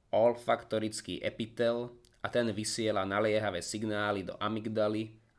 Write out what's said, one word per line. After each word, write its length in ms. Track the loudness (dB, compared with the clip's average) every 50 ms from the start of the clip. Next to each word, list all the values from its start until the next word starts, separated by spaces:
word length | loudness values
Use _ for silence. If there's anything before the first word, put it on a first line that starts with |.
| _ _
olfaktorický 1120 | 4 6 6 6 4 2 0 0 0 0 0 -2 -2 -2 -2 -2 -6 -8 -8 -8 -8 -4 -4
epitel 640 | -4 -4 -4 -8 -8 -2 0 0 2 2 0 -4 -6 -10 -18 _ -20 _ _
a 80 | -8 -2
ten 240 | 0 2 0 2
vysiela 560 | 0 -2 -2 -4 -2 0 0 2 2 2 0 2
naliehavé 560 | 2 2 4 4 4 2 2 0 -2 -2 -6
signály 640 | -4 -6 -4 -2 -2 0 0 0 0 0 0 -2 -6
do 80 | -6
amygdaly 800 | -4 -4 -2 -2 -2 -4 -2 0 2 2 2 2 0 -4 -6 -10 -18 _ _ _